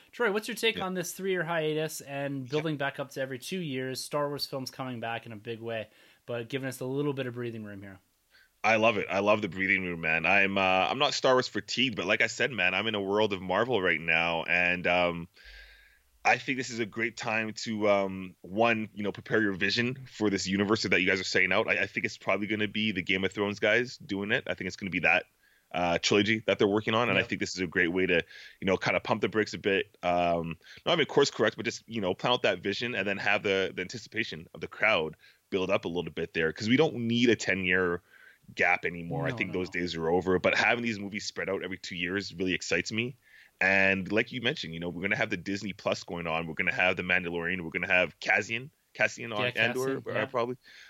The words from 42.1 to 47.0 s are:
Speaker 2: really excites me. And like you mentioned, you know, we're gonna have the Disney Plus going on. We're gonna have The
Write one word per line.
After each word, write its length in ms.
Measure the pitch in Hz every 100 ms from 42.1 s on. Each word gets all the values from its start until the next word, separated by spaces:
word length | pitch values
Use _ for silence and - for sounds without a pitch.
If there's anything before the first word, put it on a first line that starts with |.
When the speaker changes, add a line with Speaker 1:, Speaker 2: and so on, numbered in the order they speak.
| 98 95
Speaker 2:
really 180 | 82 92
excites 360 | 87 - 90 -
me. 240 | 110 120 - _ - - _
And 500 | 92 98 98 98 90
like 180 | 104 120
you 100 | 127
mentioned, 320 | 120 156 80
you 60 | 82
know, 100 | 87
we're 140 | 85
gonna 140 | 95 107
have 140 | 110
the 60 | 98
Disney 360 | 90 98 107
Plus 320 | 90 - 101
going 240 | - 87 85
on. 180 | 80 82
We're 80 |
gonna 180 | 78 92
have 240 | 98 92
The 60 | 92